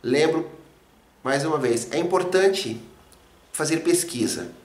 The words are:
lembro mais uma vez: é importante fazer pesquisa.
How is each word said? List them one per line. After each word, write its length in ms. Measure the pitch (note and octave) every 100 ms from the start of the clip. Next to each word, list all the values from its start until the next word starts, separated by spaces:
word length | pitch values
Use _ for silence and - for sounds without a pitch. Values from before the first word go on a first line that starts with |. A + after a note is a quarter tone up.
lembro 480 | B2 C#3 D#3+ D#3+ - - - _ _ _ _ _
mais 220 | C3 C#3
uma 140 | D#3+ D3+
vez: 320 | B2+ A2+ -
é 80 | D3+
importante 800 | F3 F3+ F3+ F#3 G3 F#3+ - A2+ - - - - _ _ _
fazer 240 | - D3+ D#3+
pesquisa. 720 | E3+ - - A#2+ G#2+ - - -